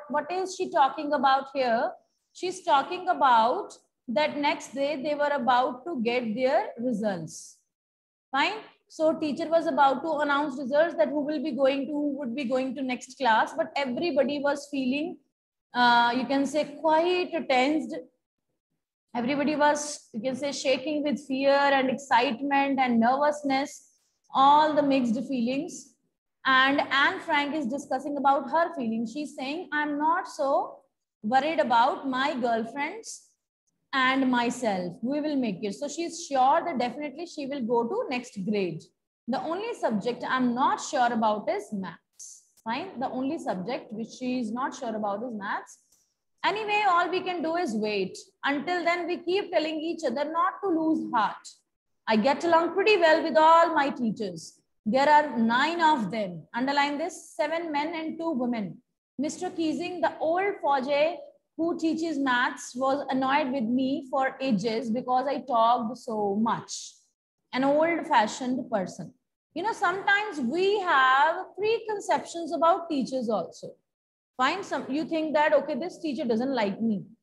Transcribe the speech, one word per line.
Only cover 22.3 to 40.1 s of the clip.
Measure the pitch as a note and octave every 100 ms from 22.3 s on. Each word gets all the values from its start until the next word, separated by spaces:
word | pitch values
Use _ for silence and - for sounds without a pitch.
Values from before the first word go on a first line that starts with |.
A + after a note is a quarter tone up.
| A3+ C#4 C#4 C#4 C4+
and | B3+ A#3
nervousness, | A3+ C4+ D4 D4 C#4 C4+ D4 - _ _ _ _ _
all | C4 C#4 D4 D#4
the | D4
mixed | C#4+ C4+ A#3+ A#3+ -
feelings. | B3+ A#3 C4+ F4 - - _ _ _ _ _ C4
And | C4 C4+ C#4+
Anne | - C4+ D4+ F#4
Frank | E4 D4 C#4+
is | D#4 A#3
discussing | C#4 - C4 C#4+ C#4+
about | C#4 C#4+ B3+
her | D#4+ E4+ D#4
feelings. | A3+ A3+ A#3
She's | D4+ D4 -
saying, | C4 E4 E4+
"I'm | D4+ D4+ C#4+
not | D#4 F4 F4
so | - C4+ D#4+ A4 - _ _ _ _
worried | G#3+ C4 D4+ D#4+
about | B3+ A#3 C4 F#4+ C#4
my | B3+ C#4+ C4+
girlfriends | A#3 A3+ A3+ C#4+ D4+ A4 - - _ _ _ _ _ _ -
and | C#4 B3+ C4+ C4
myself. | B3 A#3+ A#3+ A3+ F#3+ F3+ -
We | A#3+ D4
will | D4+ C#4
make | A#3 F3+
it." | G#3 G3+
So | C#4+
she's | D#4+ E4+ - -
sure | C4+ C4 E4
that | E4+ C4
definitely | B3 D4 D4 C#4 F4
she | D4+ C4
will | C#4+
go | A3+ A#3 A#3
to | G3 F#4+
next | B3 A#3+ G3+ F#3
grade. | G#3 F3+ D#3+ - _ _ _ -
The | B3+
only | D#4 F4+ A4+
subject | G#4+ D#4 G#3+ A#3+